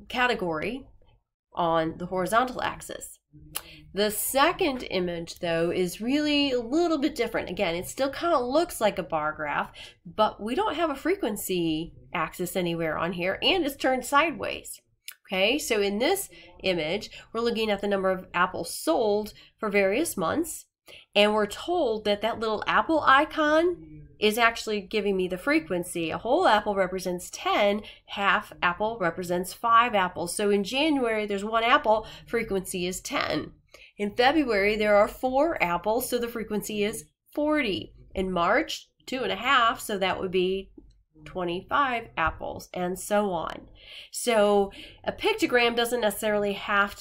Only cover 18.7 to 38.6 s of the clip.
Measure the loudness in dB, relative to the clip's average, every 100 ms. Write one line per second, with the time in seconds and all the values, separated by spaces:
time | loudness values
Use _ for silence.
18.7 | -6 0 2 2 0 -2 -12 -20 _ 0
19.7 | 2 2 2 -2 -2 -2 0 -4 -8 -16
20.7 | _ -20 -20 _ 2 4 4 0 -4 -2
21.7 | 0 0 0 -2 0 -2 -4 -4 -2 2
22.7 | 2 4 2 6 6 4 0 2 4 2
23.7 | -2 -12 -18 -20 0 0 4 2 2 -4
24.7 | -4 -2 -2 0 0 -2 -2 0 0 0
25.7 | -4 -4 -4 -4 -4 0 2 4 4 2
26.7 | 0 0 -2 -4 -6 -8 -8 -2 2 2
27.7 | 0 -6 -20 _ -2 2 0 -2 -2 -2
28.7 | 0 -4 -2 -4 -4 -4 -2 -4 -4 4
29.7 | 6 6 2 0 -2 -6 -2 2 2 2
30.7 | 0 2 2 2 0 -2 -4 0 0 4
31.7 | 4 4 2 0 -18 -4 -4 -2 -4 -4
32.7 | -4 -4 -6 -6 -4 -2 -2 -6 -16 _
33.7 | -20 -20 -8 -6 2 4 4 2 2 2
34.7 | 2 4 6 6 2 0 2 2 2 0
35.7 | 0 0 -2 0 -2 -2 -6 -4 -4 -4
36.7 | -2 -2 -4 -14 _ _ -4 0 0 0
37.7 | -2 -6 -18 -12 -4 -2 0 2 2